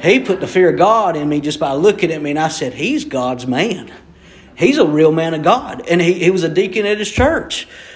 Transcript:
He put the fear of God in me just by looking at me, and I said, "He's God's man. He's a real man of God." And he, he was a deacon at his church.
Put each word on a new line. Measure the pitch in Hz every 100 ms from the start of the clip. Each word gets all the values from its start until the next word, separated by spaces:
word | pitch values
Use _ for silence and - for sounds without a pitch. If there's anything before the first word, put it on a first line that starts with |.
He | 160 254
put | 226 180
the | 131
fear | 185 175
of | 147
God | 196 226 190 156
in | 147
me | 147
just | 143 147
by | 143
looking | 139 202 196 170
at | 156
me, | 147
and | 147
I | 160
said, | - 131
"He's | 127 165 302 -
God's | 131 123 127 127
man. | 127 220 - - - - - - - -
He's | - 214 294
a | 165
real | 151 160
man | 160 165
of | 156
God." | 170 247 - - -
And | 175
he, | 170
he | 180 170
was | 190
a | 160
deacon | 160 190 220
at | 202 214
his | 208
church. | - 269 311 - - - - -